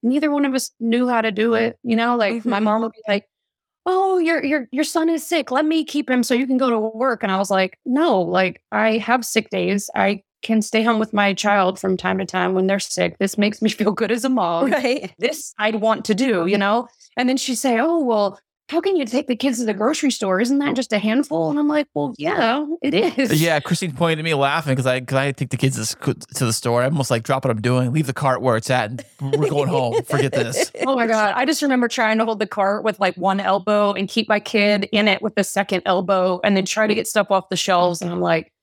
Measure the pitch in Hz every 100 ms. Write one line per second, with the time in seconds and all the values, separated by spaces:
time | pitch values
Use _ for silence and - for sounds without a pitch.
0 | 233 285 302 285 285 262 - - 226 240
1 | 247 233 220 202 226 226 233 - 240 226
2 | 233 240 208 226 226 202 214 220 226 -
3 | 220 202 - _ _ _ _ _ 359 370
4 | 381 370 330 330 277 294 247 262 311 330
5 | 320 330 - 339 - 262 311 320 - 294
6 | 254 247 233 240 262 254 254 226 220 220
7 | 262 220 202 190 196 190 185 - - 269
8 | 330 196 170 180 185 - _ 214 220 220
9 | 208 247 226 220 - 190 175 202 - -
10 | 196 208 - _ - 220 208 220 226 220
11 | 220 208 202 190 208 202 185 190 190 185
12 | 185 190 185 185 180 185 190 196 - -
13 | 180 - 190 - 208 208 220 - 208 185
14 | 208 233 262 254 170 170 262 320 247 254
15 | 190 - 233 311 - - 214 220 220 220
16 | - 202 269 190 170 196 196 233 240 _
17 | _ - 254 262 - 233 269 226 311 339
18 | 254 214 202 196 _ _ - 330 392 370
19 | 240 247 - 240 277 233 226 196 226 311
20 | 285 - 196 185 240 277 285 254 - 208
21 | 214 240 302 320 320 294 294 302 - -
22 | 262 - 320 - 226 269 294 339 277 196
23 | 370 - 254 151 165 151 - 170 180 135
24 | 165 156 160 147 139 160 147 131 127 131
25 | 123 135 139 135 131 123 131 127 - -
26 | - - - - 120 110 120 120 131 156
27 | 127 117 113 135 135 110 120 127 123 156
28 | 135 120 147 - 127 113 - 123 107 123
29 | - _ 139 254 247 143 160 - 120 -
30 | - - 135 - 117 - - - 254 262
31 | 226 220 208 247 277 311 285 254 240 -
32 | 220 220 226 208 214 214 196 208 277 202
33 | 190 180 190 196 190 196 190 208 208 196
34 | 196 226 214 208 208 220 202 208 202 208
35 | 214 196 208 208 185 196 202 185 196 185
36 | 180 190 185 180 202 196 190 220 214 214
37 | - 214 196 196 - 180 - 180 175 170
38 | 175 175 175 165 - _